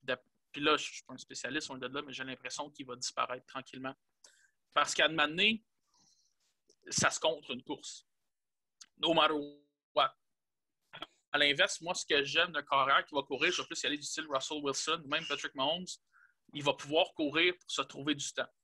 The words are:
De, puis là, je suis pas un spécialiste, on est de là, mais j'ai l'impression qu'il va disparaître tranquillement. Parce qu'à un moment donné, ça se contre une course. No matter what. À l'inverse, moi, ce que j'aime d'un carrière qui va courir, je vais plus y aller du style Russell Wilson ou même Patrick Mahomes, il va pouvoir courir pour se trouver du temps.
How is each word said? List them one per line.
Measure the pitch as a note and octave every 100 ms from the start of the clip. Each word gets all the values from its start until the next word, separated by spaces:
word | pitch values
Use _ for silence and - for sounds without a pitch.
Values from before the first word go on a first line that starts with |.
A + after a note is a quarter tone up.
De, | C3 B2+ _ _ _
puis | C#3+
là, | D3 D3
je |
suis | - - -
pas |
un | C3
spécialiste, | - - B2 C#3+ D3+
on | C3
est |
de | B2+
là, | C3+
mais | D3
j'ai | B2+
l'impression | C3 B2+ B2+ - D3
qu'il | D3 C3
va | B2
disparaître | - - B2 B2+ _
tranquillement. | C3+ C3 C3 C3 C#3 _ _ _ _ _ _ _
Parce | - C#3+
qu'à | - D#3
un |
moment | D#3+ E3
donné, | E3 G#3 A3+ _ _ _ _ _ _ _ _ _ _ _ _ -
ça | - D3
se | -
contre | E3 D3+ -
une | B2
course. | - D3 - - _ _ _ _ _ _ _ _ - _
No | D#3+
matter | E3 D3+ D3+ C#3+ D3 _ _ _
what. | D3+ C3 - _ _ _ _ _ _ _ - - _ _
À | C#3+
l'inverse, | C#3+ C#3+ G3 -
moi, | E3
ce | F3+
que | - D3
j'aime | C#3 D3 F3
d'un | D#3
carrière | C#3+ C#3 C3+ D3+
qui | F3+
va | D3
courir, | C3+ C3+ D#3+
je | F3
vais | C3
plus | E3
y | B2
aller | D3
du |
style | C#3 - D#3
Russell | C3+ - D3+
Wilson | C#3+ C3+ - E3
ou | C#3
même | D3+ D#3+
Patrick | C#3+ D3+
Mahomes, | - C3+ E3+ F3+ - _ _ _ _ _
il | C#3+
va | C#3+
pouvoir | - C#3+ D#3 F3+
courir | - D3+ D3 F3+ F3+
pour | -
se | -
trouver | C3+ C#3+ C#3+
du | C#3+ C3+
temps. | - B2 _